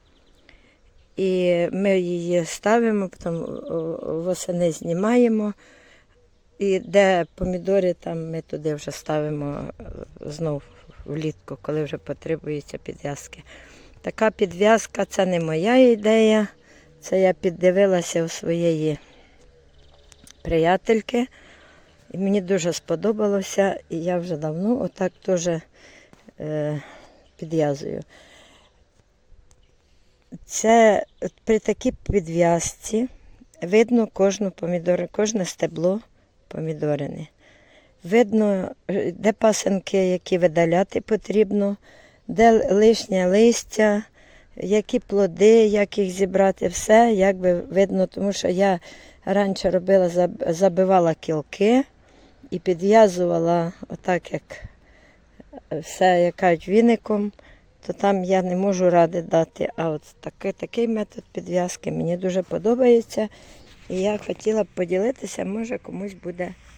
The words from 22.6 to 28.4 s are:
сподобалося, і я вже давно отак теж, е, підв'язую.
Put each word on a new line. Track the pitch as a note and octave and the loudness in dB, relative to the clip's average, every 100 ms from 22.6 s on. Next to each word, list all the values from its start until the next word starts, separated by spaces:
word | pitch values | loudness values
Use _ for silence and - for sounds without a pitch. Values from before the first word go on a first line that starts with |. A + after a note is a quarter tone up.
| E3+ | -2
сподобалося, | D#3 - D#3+ G3+ G#3+ G#3 G3+ F#3+ - G3 - - | -6 -6 -4 -2 -2 -2 -2 -2 -2 0 -2 -8
і | E3 | -6
я | F3 F3+ | -4 -4
вже | F3+ D3+ | -4 -6
давно | D#3 D#3+ G3+ B3 | -6 -4 -2 -2
отак | F3+ - F#3 - | -4 -4 -6 -6
теж, | - F3+ F3 D#3+ - _ - - _ _ - - | -2 -2 -2 -4 -8 _ -20 -20 _ _ -20 -14
е, | D3+ D3+ D3+ D3+ - - - _ _ _ | -8 -6 -4 -6 -10 -20 -20 _ _ _
підв'язую. | D#3+ D#3+ D3 C#3+ - - - - - - | -4 0 0 -2 -8 -10 -12 -20 -20 -20